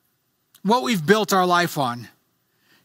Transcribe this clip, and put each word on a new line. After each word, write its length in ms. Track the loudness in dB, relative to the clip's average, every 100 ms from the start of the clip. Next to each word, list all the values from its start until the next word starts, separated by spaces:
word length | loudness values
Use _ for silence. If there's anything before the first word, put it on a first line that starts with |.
| _ _ _ _ _ _
what 200 | 0 0
we've 220 | 0 -2
built 280 | 2 2 2
our 140 | 0 2
life 320 | 2 0 -2
on. 300 | -4 -6 -12 _ _ _ _ _ _ _